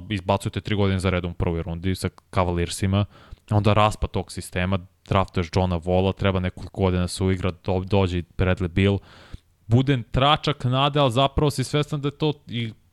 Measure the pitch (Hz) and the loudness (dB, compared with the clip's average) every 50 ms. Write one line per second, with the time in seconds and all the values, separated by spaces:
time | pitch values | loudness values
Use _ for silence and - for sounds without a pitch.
0 | 87 98 107 95 87 101 101 98 - 110 - 101 - - 107 98 101 95 95 92 | -4 -6 -8 -4 0 0 0 0 0 -4 -6 -6 -4 -2 0 2 2 2 2 2
1 | 87 92 90 87 87 87 85 - 90 90 82 82 80 82 82 85 87 95 92 - | 2 0 0 0 -2 -4 -4 -4 -2 -2 -2 -2 -4 -6 -8 -4 -4 -4 -2 -2
2 | - 90 - - - _ - 98 92 90 87 87 85 - - - 101 95 98 101 | -2 -6 -6 -8 -14 _ -2 0 0 2 0 0 -2 -4 -4 -2 -2 0 2 2
3 | 104 - - - - - - - _ - 107 104 101 107 104 107 104 107 104 - | 0 -2 -4 -12 -20 -20 -20 -20 _ 0 0 2 4 4 4 4 4 2 2 -2
4 | - - - 98 90 - - - - - - 90 90 92 98 90 87 - _ _ | -4 -4 -4 -4 -6 -6 -8 -12 -12 -6 -4 -2 -2 0 -2 -2 -4 -8 _ _
5 | _ - 98 98 92 - - 92 87 80 - 98 92 90 90 85 80 92 90 92 | _ -2 0 0 0 0 -2 -4 -4 0 0 0 0 2 0 -2 -2 0 2 2
6 | 95 95 92 - 107 98 95 92 90 92 - - - - - - 98 92 90 90 | 2 2 0 0 0 0 0 0 -2 -2 -4 -8 -12 -10 -4 0 0 2 2 2
7 | 90 87 - - 95 92 95 90 90 92 82 - _ - 92 95 92 98 104 98 | 0 -2 -2 -2 0 0 0 0 -2 -4 -6 -4 _ -2 -2 -2 0 0 2 2
8 | 98 90 90 87 82 - _ - 95 92 92 - 92 85 85 98 95 98 101 95 | 2 2 0 -2 -4 -6 _ -2 0 0 0 0 -2 -2 0 2 2 2 2 0
9 | - - - - - - - - _ _ _ _ _ - 110 127 135 135 143 123 | -2 -8 -18 -20 -20 -20 -20 -20 _ _ _ _ _ 2 2 4 4 2 0 0
10 | 110 - - 127 131 143 151 151 - 156 147 - - 123 127 131 139 147 139 147 | -2 -4 -2 0 2 2 2 0 0 -2 -4 -2 -2 0 0 0 0 0 2 2
11 | 143 131 110 131 139 139 - 147 151 147 - - 127 - - 147 147 - 151 147 | 2 2 4 2 2 2 2 0 0 0 0 -2 -2 -2 -2 -2 -2 -2 -4 -4
12 | 135 147 139 - 156 151 143 - _ - 104 120 117 113 107 - _ _ | -4 -6 -4 -2 -2 -2 -2 -4 _ -10 -8 -8 -8 -8 -10 -14 _ _